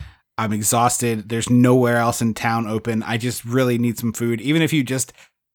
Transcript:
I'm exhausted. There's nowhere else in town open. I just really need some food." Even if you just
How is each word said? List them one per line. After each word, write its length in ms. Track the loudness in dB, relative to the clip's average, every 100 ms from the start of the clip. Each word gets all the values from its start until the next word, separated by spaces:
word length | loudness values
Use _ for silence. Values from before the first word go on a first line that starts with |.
| -20 _ _ -6
I'm 160 | -4
exhausted. 760 | -2 0 2 2 2 -2 -4 -4
There's 200 | -4 2
nowhere 460 | 4 6 6 4 2
else 220 | 0 0
in 120 | -2
town 320 | -2 -2 -2 -2
open. 360 | -4 -2 -4
I 140 | -2 -4
just 280 | -4 -6 -2
really 320 | 0 2 2
need 220 | 0 -2
some 140 | -4
food." 280 | -2 -2 -2
Even 200 | 0 2
if 120 | 2
you 100 | 0
just 300 | 0 -4 -6 -12 -20 _ _